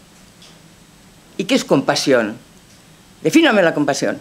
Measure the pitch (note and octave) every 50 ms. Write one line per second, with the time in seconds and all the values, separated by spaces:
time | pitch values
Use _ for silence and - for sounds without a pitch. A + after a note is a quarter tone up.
0 | - - - - - - - - - - - - - - - - - - - -
1 | - - - - _ - - - G3 - C4+ B3 - - F3 C#3 C3+ - C#3 -
2 | - D3 C3 A#2+ A2 G#2 A#2 B2+ - - - - - - - - - - - -
3 | - - - - - D#3+ D#3 D#4+ E4 C#4 A3 G3+ F3 D#3+ D#3 D#3 C#3+ C3+ C#3 -
4 | - G2+ - -